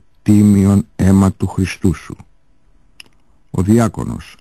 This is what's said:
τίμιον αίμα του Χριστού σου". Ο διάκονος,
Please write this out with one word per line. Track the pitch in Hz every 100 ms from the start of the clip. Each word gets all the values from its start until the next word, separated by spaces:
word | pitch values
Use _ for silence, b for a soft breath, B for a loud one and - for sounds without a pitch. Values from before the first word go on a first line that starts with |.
| _ _
τίμιον | - 104 104 98 98 101 - -
αίμα | 92 98 98
του | - 95
Χριστού | - 95 - 95
σου". | 78 - - - _ _ _ _ _ _ _ - _ _ _ _
Ο | -
διάκονος, | 95 113 113 - 57 - - -